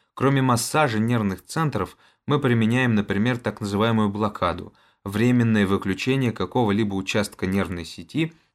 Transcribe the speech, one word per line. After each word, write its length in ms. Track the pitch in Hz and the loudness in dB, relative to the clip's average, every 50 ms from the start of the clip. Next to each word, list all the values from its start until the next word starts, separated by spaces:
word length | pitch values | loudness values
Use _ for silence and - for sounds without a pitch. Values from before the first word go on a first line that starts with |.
| _ _ _ | _ _ _
Кроме 280 | - 117 139 139 135 | -2 0 2 2 2
массажа 580 | 131 131 120 120 - - - 156 151 127 110 107 | 2 2 2 0 0 -2 0 0 0 2 0 0
нервных 460 | 110 117 123 117 104 98 92 - - | 0 0 0 0 0 -2 -4 -6 -10
центров, 520 | - - 160 160 143 117 101 92 - - _ _ _ _ _ _ | -8 -4 -2 -2 -2 -2 -4 -4 -6 -8 _ _ _ _ _ _
мы 120 | - 143 143 | -2 -2 0
применяем, 560 | 143 127 120 117 110 110 120 131 131 120 110 | 2 2 2 2 2 2 2 2 2 2 2
например, 420 | 104 98 - 95 101 110 123 127 | 2 0 0 -2 0 0 0 -2
так 240 | 120 - 107 104 - | -2 -4 -6 -6 -6
называемую 480 | 107 101 101 101 110 117 113 110 107 101 | -6 -4 0 2 2 2 2 2 2 0
блокаду – 640 | 98 104 107 101 - - 92 87 85 87 92 101 - _ _ _ _ _ _ | 0 -2 -2 -4 -2 -2 -4 -2 -2 -6 -10 -14 -18 _ _ _ _ _ _
временное 640 | 101 98 104 117 123 123 123 117 117 110 107 101 | -6 -2 0 2 4 4 4 4 4 4 4 4
выключение 640 | 92 98 95 - 98 95 - - 127 131 135 131 113 | 4 2 0 0 -2 -4 -2 -2 -2 0 0 0 -2
какого-либо 640 | - - 92 - - 127 117 101 101 107 110 101 98 | -2 -2 -6 -2 0 0 2 2 2 2 0 0 -2
участка 500 | 95 95 - - 107 101 - - - 95 | -4 -4 -2 -2 -2 -2 -2 -6 -6 -4
нервной 400 | 92 95 98 90 85 92 85 80 | -2 0 -2 -2 -2 -6 -8 -10
сети 480 | - - - 85 - - 151 160 160 - _ _ _ | -12 -14 -16 -16 -8 -4 -4 -4 -4 -6 _ _ _